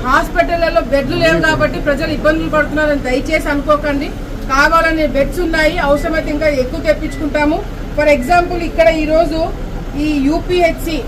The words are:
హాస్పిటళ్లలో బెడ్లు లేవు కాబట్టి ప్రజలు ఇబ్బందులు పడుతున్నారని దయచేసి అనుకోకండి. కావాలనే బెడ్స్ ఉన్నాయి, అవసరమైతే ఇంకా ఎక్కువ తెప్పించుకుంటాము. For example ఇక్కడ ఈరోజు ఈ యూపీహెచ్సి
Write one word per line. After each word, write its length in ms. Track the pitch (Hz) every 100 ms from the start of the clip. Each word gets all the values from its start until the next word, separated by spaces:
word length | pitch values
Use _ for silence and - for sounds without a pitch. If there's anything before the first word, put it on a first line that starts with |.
| 240
హాస్పిటళ్లలో 760 | 294 330 359 349 339 330 330
బెడ్లు 340 | 247 277 269 339
లేవు 260 | 330 320
కాబట్టి 380 | 320 311 294 339
ప్రజలు 320 | 294 277 311
ఇబ్బందులు 380 | 302 302 320 320
పడుతున్నారని 500 | 311 285 294 302 285
దయచేసి 480 | 247 254 311 311 311
అనుకోకండి. 580 | 285 294 294 294 277 311 - - - -
కావాలనే 580 | 269 311 330 330 320 302
బెడ్స్ 320 | 269 277 359
ఉన్నాయి, 380 | 339 320 311 349
అవసరమైతే 540 | 285 294 339 320 302
ఇంకా 160 | 294 311
ఎక్కువ 320 | 269 254 330
తెప్పించుకుంటాము. 1000 | 320 294 311 - 311 302 294 349 - - - -
For 100 | 302
example 500 | 285 302 359 349 349
ఇక్కడ 300 | 330 - 330
ఈరోజు 580 | 320 294 320 330 320 349 - - - - 285
ఈ 260 | 302 285
యూపీహెచ్సి 800 | 269 330 349 359 330 - 320 294